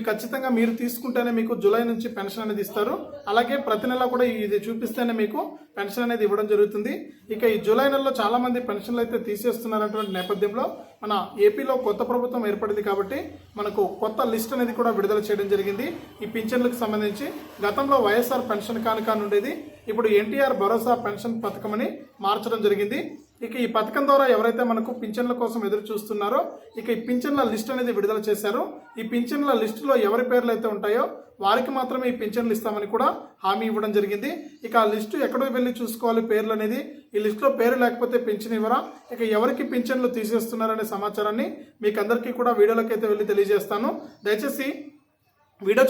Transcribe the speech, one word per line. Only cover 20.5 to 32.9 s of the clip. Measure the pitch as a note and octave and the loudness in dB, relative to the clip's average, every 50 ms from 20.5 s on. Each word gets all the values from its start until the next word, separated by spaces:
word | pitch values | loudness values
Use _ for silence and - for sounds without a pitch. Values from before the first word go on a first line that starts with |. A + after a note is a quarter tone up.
| - F#3+ G3 | 2 2 2
భరోసా | G3+ A#3 A3 A3+ B3 A#3+ A#3+ - | 2 2 2 2 2 0 0 0
పెన్షన్ | G#3 G3+ - - A#3 A3+ A3+ - | -2 -4 -4 -4 -4 -4 -4 -4
పథకం | G3+ - - - G#3 G#3+ | -6 -6 -6 -6 -4 -2
అని | A3+ C#4 - - - - - _ - G3+ | -2 -2 -2 -4 -8 -12 -18 _ -4 0
మార్చడం | G3 G#3+ G#3+ G#3+ A#3 A3+ A3 G3+ | 0 0 0 0 -2 0 2 2
జరిగింది. | G#3 G3+ G3 G#3 G3+ - - - - - - - _ _ _ A#3+ | 2 2 2 2 0 -2 -4 -4 -6 -10 -14 -18 _ _ _ -10
ఇక | A3+ A3+ B3+ A#3 | -6 -4 -2 -2
ఈ | A3 A3+ | 0 0
పథకం | A3 G#3+ G#3+ - C#4+ C#4+ C4+ | 0 0 0 0 0 4 6
ద్వారా | C#4 C#4 C4+ B3+ A3+ | 6 6 6 6 6
ఎవరైతే | G#3 A3 A#3 A3+ A#3+ B3 A#3 | 6 4 4 2 2 2 2
మనకు | A3+ A3+ A3+ A#3+ A#3+ - A#3 | 2 0 0 -2 -6 -6 -8
పింఛన్ల | G#3 G#3+ A#3 B3 A#3+ B3 B3 | -6 -4 -2 -2 -2 0 0
కోసం | A#3+ A3 A3+ A#3 G#3 G3 | -2 -2 -2 -2 -2 -2
ఎదురు | G#3 G#3 G#3 - | -2 -2 -2 -4
చూస్తున్నారో | A3 G#3 G#3+ - G#3+ G#3 G3+ G#3 B3+ D4+ F4 - - - - - - A#3 | -6 -6 -6 -4 -4 -2 0 2 2 2 2 0 -6 -14 -18 -14 -12 -6
ఇక | A3+ A#3 A#3 | -2 -2 -2
ఈ | - - B3 | -2 0 -2
పింఛన్ల | B3 B3 - D4 C#4+ C#4 B3 A3 A3 | -2 0 0 0 2 2 2 2 0
లిస్ట్ | G#3+ A3 - C4 | -2 -4 -4 -4
అనేది | B3+ B3 A#3+ G#3 | -2 -2 0 0
విడుదల | G3+ G3+ G3+ A3 G#3+ G#3 G#3+ | 0 0 0 0 0 0 0
చేశారు. | G3+ G#3 G#3+ G3+ G3+ C4+ F#4 - - - - - - A3+ | -2 0 0 0 0 -2 -2 -4 -8 -12 -18 -16 -12 -10
ఈ | - - A#3+ | -6 -2 -2
పింఛన్ల | A#3+ A#3+ - C#4+ C#4+ C#4+ C#4+ B3+ A3 A3 | -2 0 0 -2 0 2 2 2 2 2
లిస్టులో | G#3+ - - D4 C#4 C4+ A#3+ G#3 G3+ | 0 -2 -2 0 2 4 4 4 4
ఎవరి | A3 A#3+ B3 B3 | 2 2 2 2
పేర్లు | B3 B3 A#3+ A#3 A3+ | 2 2 4 2 0
అయితే | A3 A3+ A3 G#3 | 0 0 -2 -2
ఉంటాయో | G3 G#3 G3+ G#3+ B3 D4+ E4 - - - - - - G3 | -2 0 0 2 2 0 0 -4 -8 -16 -20 -10 -2 0
వారికి | G3 A3 B3 B3 - C4+ C4 | 2 2 2 2 0 -2 -2
మాత్రమే | B3+ B3 A#3+ B3+ B3+ B3 | -2 -2 -2 -2 -2 -2
ఈ | B3 A3+ | -2 -2
పింఛన్లు | A3 G#3 G#3+ A#3+ A#3 A3+ G#3+ | -4 -4 -2 -2 0 0 0
ఇస్తామని | A3 - A3 G#3 G#3 G3+ G3+ | -2 -2 -4 -4 -4 -4 -2